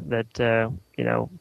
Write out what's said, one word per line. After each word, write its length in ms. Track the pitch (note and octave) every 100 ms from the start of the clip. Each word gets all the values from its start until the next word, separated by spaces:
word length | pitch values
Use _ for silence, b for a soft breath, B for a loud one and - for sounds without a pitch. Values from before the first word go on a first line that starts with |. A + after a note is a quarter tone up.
| D3
that, 320 | A#2 A2+ -
uh, 300 | A#2 A2+ A2+ - _ -
you 60 |
know, 260 | A#2 A#2 - F#3